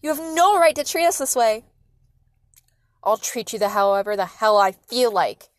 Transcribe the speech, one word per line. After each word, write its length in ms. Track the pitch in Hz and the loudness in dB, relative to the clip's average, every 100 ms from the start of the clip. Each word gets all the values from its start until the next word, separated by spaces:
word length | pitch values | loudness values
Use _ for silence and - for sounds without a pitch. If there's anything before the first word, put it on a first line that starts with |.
You 120 | 302 | -4
have 200 | 302 330 | -6 -4
no 240 | 320 359 415 | 2 4 6
right 160 | 330 294 | 4 2
to 80 | |
treat 220 | 294 349 339 | -4 0 0
us 120 | - | 0
this 160 | 269 | -4
way. 300 | 262 226 220 _ _ _ _ _ _ _ _ _ _ _ _ _ _ | 0 0 0 _ _ _ _ _ _ _ _ _ _ _ _ _ _
I'll 140 | - 214 | -4 -4
treat 360 | - 247 220 | -4 -10 -10
you 60 | 220 | -4
the 120 | 202 | -4
however 460 | 202 202 196 202 208 | 0 0 0 -2 -4
the 100 | 180 | -6
hell 300 | - 214 208 | -2 2 4
I 140 | 196 | 2
feel 380 | 185 _ 240 247 | 0 _ -2 0
like. 400 | 202 151 - - | 2 -2 -4 -18